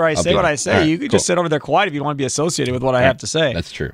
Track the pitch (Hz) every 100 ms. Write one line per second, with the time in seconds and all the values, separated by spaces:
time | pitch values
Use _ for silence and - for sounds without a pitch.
0 | 165 156 170 196 170 147 180 196 156 165
1 | 269 208 - 180 170 151 - 160 202 143
2 | 143 139 131 - 160 143 127 127 131 127
3 | 131 127 - 160 151 - - - -